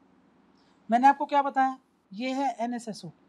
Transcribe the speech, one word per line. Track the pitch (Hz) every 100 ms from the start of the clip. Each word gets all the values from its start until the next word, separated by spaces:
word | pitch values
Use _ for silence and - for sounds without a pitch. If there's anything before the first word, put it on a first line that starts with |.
| _ _ _ _ _ _ _ _ -
मैंने | 233 269
आपको | 277 294
क्या | 285
बताया, | 277 269 262 262 _ _ _
ये | 196 254
है | 262 269 233
एनएसएसओ, | 240 240 226 190 165 -